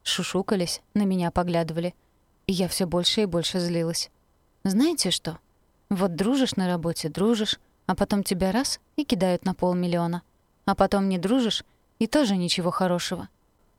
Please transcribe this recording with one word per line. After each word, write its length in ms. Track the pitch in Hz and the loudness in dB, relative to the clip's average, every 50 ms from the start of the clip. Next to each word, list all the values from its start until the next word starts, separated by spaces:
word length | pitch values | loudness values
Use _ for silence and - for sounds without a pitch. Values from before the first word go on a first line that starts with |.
| - | -6
шушукались, 800 | - - - 175 - - 185 190 - 214 185 175 170 - - _ _ - | -4 -4 -4 -4 -2 -2 -2 0 0 0 0 0 -2 -4 -8 _ _ -2
на 80 | 208 208 | 0 2
меня 280 | 190 190 180 175 165 | 2 2 2 0 0
поглядывали. 640 | - 180 175 175 170 170 165 160 156 170 170 175 - _ _ _ _ _ _ _ _ _ - | 0 0 0 2 0 0 0 -2 -4 -4 -4 -4 -6 _ _ _ _ _ _ _ _ _ -4
И 60 | - 190 | -2 0
я 160 | 175 185 165 | 0 0 -2
все 180 | - - 190 | 0 -2 -2
больше 360 | 165 165 180 175 - - 226 214 | 0 0 0 0 2 2 2 0
и 40 | |
больше 320 | 185 165 170 156 - - 185 | 2 0 0 -2 0 -2 -2
злилась. 520 | 175 175 170 170 165 165 170 - - - _ _ _ _ _ _ _ _ _ _ - | -2 0 0 0 0 0 -2 -4 -6 -8 _ _ _ _ _ _ _ _ _ _ -2
Знаете 460 | 196 185 220 285 339 330 - - 180 | 0 2 4 4 4 2 0 0 -2
что? 280 | - - - 160 160 - _ _ _ _ _ _ _ _ _ - | -2 -4 -4 -8 -10 -10 _ _ _ _ _ _ _ _ _ -4
Вот 240 | 202 175 196 185 165 | -2 0 0 -2 0
дружишь 420 | 147 190 226 277 269 262 - - | 0 0 2 2 2 2 0 0
на 100 | 196 185 180 | -2 0 0
работе, 400 | 180 170 160 170 165 - - 151 | 0 -2 -2 -4 -4 -4 -6 -6
дружишь, 500 | 147 - 196 226 240 208 220 - - - _ _ _ _ - | -2 0 2 2 2 2 0 -4 -4 -6 _ _ _ _ -6
а 100 | - 185 | -4 0
потом 260 | - 202 - 208 202 190 | 0 0 0 0 -2 0
тебя 300 | - 196 175 190 190 190 | -2 -2 0 0 0 0
раз — 260 | 240 277 - - - _ _ - | 0 -2 -2 -4 -8 _ _ -6
и 80 | - 294 | -6 -2
кидают 400 | - 240 175 190 185 180 170 - | 0 0 0 2 0 0 0 -2
на 100 | 190 180 | -4 -2
полмиллиона. 680 | - 185 180 180 180 180 175 175 170 170 170 170 175 - _ _ _ _ _ _ _ - | 0 0 0 0 0 0 0 0 0 0 -2 -2 -6 -8 _ _ _ _ _ _ _ -2
А 100 | 202 196 | -2 2
потом 320 | - 196 196 208 196 196 196 | 4 4 4 4 2 2 2
не 100 | 190 175 | 0 0
дружишь — 460 | 160 190 247 269 233 214 - - - _ _ _ _ _ _ - | 0 2 2 2 2 0 -2 -4 -8 _ _ _ _ _ _ -4
и 80 | 226 | -4
тоже 300 | 226 - 302 277 202 196 | 2 2 2 4 4 2
ничего 340 | 180 175 170 - 190 165 180 | 0 0 0 -2 0 -2 -2
хорошего. 580 | 175 - 190 180 175 175 - - 185 170 190 - _ _ _ _ _ _ _ _ _ | 0 0 0 2 0 0 -2 -4 -6 -8 -8 -14 _ _ _ _ _ _ _ _ _